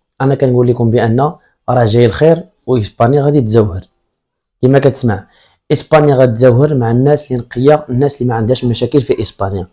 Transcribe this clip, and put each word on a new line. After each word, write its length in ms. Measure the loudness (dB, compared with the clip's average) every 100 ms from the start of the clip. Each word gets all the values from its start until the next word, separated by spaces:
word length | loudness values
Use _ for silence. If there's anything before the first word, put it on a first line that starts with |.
| _ -6
انا 140 | -2
كنقول 340 | 0 0 2 0
لكم 220 | 0 0
بان 420 | 0 0 0 -2 -6 _ _ -4
راه 160 | 0
جاي 220 | 0 2 2
الخير 380 | 2 2 0 -4 _ -4
واسبانيا 560 | -4 -4 -2 0 0
غادي 180 | 0 0
تزوهر. 440 | 2 0 0 -4 -14 _ _ _ _ _ _ _
كما 160 | 0 2
كتسمع، 480 | 2 0 -2 -4 -8 _ _ _ -6
اسبانيا 420 | -6 0 2 4
غتزوهر 600 | 2 2 2 2 4 2
مع 160 | 0 0
الناس 420 | 0 2 0 -2
اللي 100 | -8
نقيه، 440 | -8 -2 2 2 0
الناس 320 | -2 -2 -2
اللي 100 | -4
ما 60 | -2
عندهاش 260 | -2 -2
مشاكل 360 | -2 -4 -2 -2
في 200 | -2 -4
اسبانيا. 460 | -6 -6 -6 -6 -10